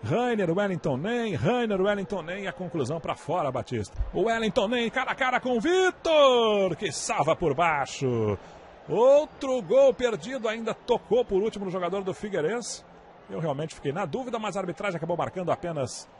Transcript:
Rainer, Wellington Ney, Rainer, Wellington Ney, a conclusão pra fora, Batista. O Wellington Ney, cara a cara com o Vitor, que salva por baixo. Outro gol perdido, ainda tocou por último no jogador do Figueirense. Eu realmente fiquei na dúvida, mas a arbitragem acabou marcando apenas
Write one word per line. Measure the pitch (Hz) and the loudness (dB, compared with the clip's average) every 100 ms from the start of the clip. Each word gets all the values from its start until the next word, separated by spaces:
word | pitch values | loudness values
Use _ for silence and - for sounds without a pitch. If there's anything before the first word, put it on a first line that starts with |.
Rainer, | 107 185 247 226 180 | 0 0 2 0 0
Wellington | 170 202 175 165 127 | 0 0 0 -2 -2
Ney, | 185 240 226 160 | -2 -2 -2 0
Rainer, | 143 247 233 190 | 0 2 0 2
Wellington | 196 208 190 196 | 2 0 -2 -6
Ney, | 160 190 190 | -6 -6 -8
a | |
conclusão | 175 180 170 120 160 | -8 -6 -2 -2 -2
pra | - | -6
fora, | 147 - 175 147 | -8 -4 -2 0
Batista. | 127 110 117 101 - - | -2 -4 -4 -6 -6 -4
O | 160 | 0
Wellington | 214 226 220 247 208 | 0 2 2 0 0
Ney, | 240 233 | 0 0
cara | 262 254 | -2 -4
a | |
cara | 202 254 247 | 0 0 0
com | 254 247 | 0 0
o | |
Vitor, | 294 370 370 - 339 311 277 247 220 208 190 165 | 2 4 2 0 2 6 8 6 4 4 2 0
que | 185 | -4
salva | - - 214 147 156 | -6 -4 0 2 2
por | 165 | 2
baixo. | 135 170 147 131 - 131 117 107 98 - - - - - | 2 2 2 -4 -2 -2 0 0 -2 -8 -20 -20 -20 -4
Outro | 175 247 285 302 - 277 254 | 4 6 6 4 -6 -2 -2
gol | 165 254 277 | 2 6 6
perdido, | 214 240 226 185 262 220 | 4 -2 -2 -6 -4 -4
ainda | 226 226 | -4 -6
tocou | 196 - 226 - 233 | -6 -2 -2 2 0
por | 240 190 | 2 0
último | 214 208 196 | 0 -4 -6
no | |
jogador | 180 175 196 | -4 -2 -2
do | 190 | -4
Figueirense. | 170 208 190 151 233 214 - - - - - - | -6 -4 -2 -2 -2 -8 -12 -16 -20 -20 -20 -12
Eu | 190 | -6
realmente | 160 139 160 - | -4 -4 -6 -6
fiquei | 143 | -6
na | 151 | -4
dúvida, | 185 196 240 226 | -4 -4 -6 -6
mas | 214 190 | -4 -4
a | |
arbitragem | 180 170 202 170 | -6 -6 -6 -4
acabou | 165 170 | -4 -2
marcando | 143 185 175 | -4 -4 -2
apenas | 131 175 156 127 - - | -2 -2 -4 -6 -8 -16